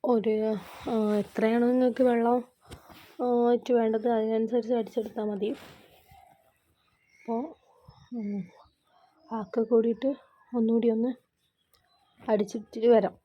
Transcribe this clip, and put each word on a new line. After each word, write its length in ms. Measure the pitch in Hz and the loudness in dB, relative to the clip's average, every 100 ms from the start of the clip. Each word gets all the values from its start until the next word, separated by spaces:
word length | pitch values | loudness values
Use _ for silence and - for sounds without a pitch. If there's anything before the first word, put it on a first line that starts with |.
ഒരു, 520 | 277 233 214 214 220 208 - - - | 2 0 2 0 -2 -4 -8 -14 -4
ആ, 260 | 226 214 208 | -2 0 0
എത്രയാണോ 500 | 202 - 220 233 240 | -2 -2 0 2 2
നിങ്ങൾക്ക് 380 | 254 254 233 | 2 2 2
വെള്ളം, 400 | 254 233 233 247 240 _ - - - - - - | 2 2 2 0 -4 _ -20 -20 -20 -20 -20 -6
ആ, 260 | 247 240 240 | 0 2 2
ആയിട്ട് 240 | 240 240 | 2 2
വേണ്ടത് 360 | 240 220 220 233 | 2 2 0 0
അതിനനുസരിച്ച് 640 | 226 220 220 220 240 220 | 0 0 0 0 -2 0
അടിച്ചെടുത്താൽ 500 | 240 214 - 214 - | -2 -2 -6 -6 -6
മതി. 220 | 214 202 208 | -6 -4 -6
അപ്പോ, 2000 | - - - - _ _ - - _ _ _ _ _ _ _ _ _ - 226 294 - _ _ - - _ 240 | -6 -14 -20 -20 _ _ -20 -20 _ _ _ _ _ _ _ _ _ -8 -6 -6 -14 _ _ -20 -20 _ -10
ഉം, 280 | 202 202 175 - - _ _ _ _ _ _ | -6 -8 -10 -18 -20 _ _ _ _ _ _
ആക്കെ 280 | 226 208 - | -10 -6 -4
കൂടിയിട്ട് 540 | 226 233 226 226 269 277 _ _ _ 240 | 2 2 2 -2 -4 -4 _ _ _ -2
ഒന്നുകൂടി 320 | 226 226 233 | 0 2 2
ഒന്ന് 260 | 220 240 240 _ _ _ _ _ _ _ _ _ _ - | 0 -4 -6 _ _ _ _ _ _ _ _ _ _ -2
അടിച്ചിട്ട് 560 | 214 208 233 208 226 233 | -2 -2 -6 -10 0 6
വരാം. 320 | 226 190 - | 6 4 -6